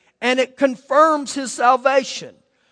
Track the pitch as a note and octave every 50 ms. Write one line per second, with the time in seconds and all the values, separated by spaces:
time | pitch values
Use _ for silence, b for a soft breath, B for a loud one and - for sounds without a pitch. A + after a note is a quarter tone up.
0 | _ _ _ - A3+ B3 B3+ C4 B3+ B3+ - - C#4 C4+ B3 - _ - - D4
1 | D#4 D#4+ D#4 D4 C#4 - - C#4 C4+ A3 - - A#3+ B3 C4 B3+ B3+ C4+ C4 C4+
2 | C4 - - - D#3+ A#2+ - _ _ _ _ _ _ _